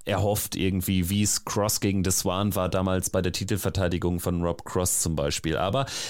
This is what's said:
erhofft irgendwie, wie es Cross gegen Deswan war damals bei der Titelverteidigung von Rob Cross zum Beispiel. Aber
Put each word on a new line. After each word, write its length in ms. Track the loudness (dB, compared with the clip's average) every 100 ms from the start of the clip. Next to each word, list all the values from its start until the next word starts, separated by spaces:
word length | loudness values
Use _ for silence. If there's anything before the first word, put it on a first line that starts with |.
erhofft 540 | -2 0 2 2 -2 0
irgendwie, 520 | 0 2 2 2 2
wie 140 | 2
es 220 | 2 0 -2
Cross 340 | 0 0 2
gegen 240 | 2 2
Deswan 520 | 2 0 0 0 0 0
war 120 | 0
damals 420 | 0 2 0 0
bei 120 | 0
der 100 | 0
Titelverteidigung 880 | -2 -2 -2 -2 0 0 0 0 0
von 240 | 0 0
Rob 220 | 0 -2 -4
Cross 340 | -2 0 0
zum 160 | 0 0
Beispiel. 400 | 0 -2 -2 0
Aber 300 | 0 0 -2 -6 -8